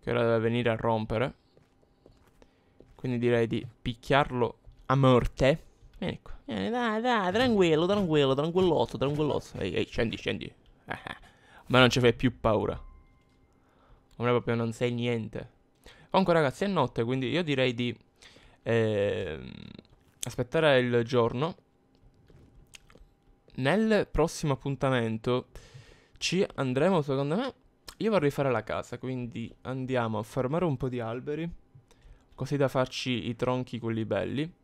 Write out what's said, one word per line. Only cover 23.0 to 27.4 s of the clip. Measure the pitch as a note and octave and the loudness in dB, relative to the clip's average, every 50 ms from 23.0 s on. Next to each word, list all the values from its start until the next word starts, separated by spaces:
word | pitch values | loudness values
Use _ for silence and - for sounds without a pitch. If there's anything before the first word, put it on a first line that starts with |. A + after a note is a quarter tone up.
| - _ _ _ _ _ _ _ _ _ - | -20 _ _ _ _ _ _ _ _ _ -10
Nel | - C3 C3+ E3 G3+ A3 A3 A3 G3+ D#3 - | -4 0 0 2 2 2 2 2 2 0 0
prossimo | - - D3+ E3+ - - - D3+ C#3 | 0 0 0 0 -2 -4 -2 -2 -2
appuntamento | - - C#3 C#3 - - C3+ C3 B2 A#2 A2+ A2 A2+ A2 B2+ B2 B2+ - _ _ - - - - - - - - - _ _ _ - | -2 -4 -8 -6 -2 0 0 0 0 0 -2 -4 -4 -2 -2 -2 -2 -2 _ _ -20 -20 -20 -20 -20 -20 -20 -20 -20 _ _ _ -8
ci | - - - F3+ F#3+ - - | -6 -2 0 0 -2 -2 -2
andremo, | - C#3 C3 B2+ C3 D3+ F#3 G3 E3+ C#3+ | -4 -4 -2 0 2 2 4 2 2 0
secondo | C#3+ C3+ C3 C#3 C#3+ D#3 | 0 -2 -2 -2 -2 -2
me... | G3+ | -2